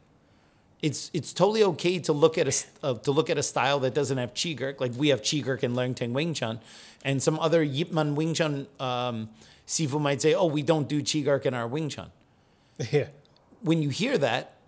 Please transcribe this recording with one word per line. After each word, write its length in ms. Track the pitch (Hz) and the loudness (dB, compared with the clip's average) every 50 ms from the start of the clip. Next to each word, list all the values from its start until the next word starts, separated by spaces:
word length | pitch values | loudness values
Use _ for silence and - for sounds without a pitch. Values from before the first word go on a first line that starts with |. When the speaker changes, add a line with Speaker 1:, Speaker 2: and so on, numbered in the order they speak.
| _ _ _ _ _ _ _ _ _ _ _ _ _ _ _ _ | _ _ _ _ _ _ _ _ _ _ _ _ _ _ _ _
Speaker 1:
It's, 280 | - 151 131 - - - - | -2 -2 -2 -2 -4 -6 -4
it's 180 | 170 127 - | -4 -4 -4
totally 320 | - - 175 202 214 220 214 | 0 2 2 4 4 4 4
okay 340 | 196 156 120 - 175 185 175 | 4 2 0 0 0 0 0
to 120 | 135 - | 0 0
look 260 | 156 143 156 160 160 | 2 4 4 4 4
at 80 | 180 156 | 2 0
a 40 | 135 | 0
s-, 160 | 131 - - - - - - | 0 0 -2 -4 -8 -6 -4
uh, 120 | 147 123 | -4 -4
to 160 | 107 - 147 | -2 0 0
look 180 | 139 151 151 - | 2 2 2 2
at 80 | 165 | 0
a 60 | 147 131 | 0 -2
style 360 | - - 143 120 135 143 143 | 0 0 2 2 4 4 2
that 140 | 131 131 113 | 0 0 0
doesn't 240 | 151 143 120 135 | 0 0 0 0
have 140 | 131 123 120 - | -2 -4 -4 -4
Chi 160 | - - 175 151 | -6 -6 -4 -4
Gurk. 280 | 120 139 135 139 135 | -6 -6 -6 -6 -4
Like, 100 | 131 123 117 | -4 -4 -2
we 100 | 123 151 | 0 2
have 120 | 147 135 110 | 2 2 2
Chi 160 | - - 156 | 0 -2 -2
Gurk 260 | 147 120 127 135 113 - | -2 -2 -2 -2 -2 -2
in 120 | 123 120 | -2 0
Leung 200 | 127 123 127 123 | 0 -2 -2 -2
Ting 160 | - 127 117 | -4 -4 -4
Wing 220 | 120 139 160 170 147 | -2 -2 -2 -2 -4
Chun, 260 | - 127 110 110 113 - - - - - - - - - | -4 -4 -4 -6 -8 -10 -16 -20 -20 -20 -20 -18 -8 -4
and 180 | 139 139 135 - | -2 0 0 2
some 160 | 165 156 156 | 2 2 2
other 240 | 160 160 147 165 156 | 2 2 4 4 2
Yip 300 | 147 131 139 - - - | 2 0 -2 -4 -2 0
Man 220 | 160 151 147 143 | 0 0 0 0
Wing 180 | 143 160 165 156 | 0 0 0 0
Chun, 340 | - 165 151 147 139 135 - - - | 0 0 0 -2 -4 -6 -8 -10 -8
um, 480 | 139 127 123 123 123 123 117 110 110 110 - - - - - - _ | -4 -4 -2 -2 -2 -2 -4 -4 -6 -8 -12 -18 -20 -20 -20 -20 _
sifu 320 | - - - 165 135 131 151 | -6 -2 -2 0 0 0 0
might 200 | 147 143 143 127 | 0 0 0 2
say, 120 | - 156 156 | 2 4 4
"Oh, 120 | 190 190 | 4 2
we 140 | 165 143 151 | 2 0 0
don't 280 | 143 160 165 156 139 113 | 2 2 2 2 2 0
do 100 | 147 147 | -2 -2
Chi 200 | 139 - - 156 135 | -2 -2 -2 0 2
Gurk 220 | 147 143 127 - | 2 2 2 2
in 80 | 143 123 | 0 -2
our 160 | 120 117 117 | -2 -4 -4
Wing 180 | 123 156 160 | -4 -4 -6
Chun." 240 | 139 - - 90 80 - _ _ _ _ _ _ _ _ _ _ _ _ | -6 -6 -10 -12 -14 -18 _ _ _ _ _ _ _ _ _ _ _ _
Speaker 2:
<laughs> 140 | - 143 - | -8 -4 0
Yeah. 160 | - 147 127 - - - _ _ _ _ _ _ - - | 0 0 0 -2 -6 -18 _ _ _ _ _ _ -18 -4
Speaker 1:
When 200 | - 151 165 165 | 0 2 2 2
you 60 | 151 143 | 2 0
hear 260 | 123 139 190 262 285 | -2 -2 0 0 0
that, 380 | 185 139 120 113 135 156 - - _ _ | 2 2 0 0 -2 -4 -8 -14 _ _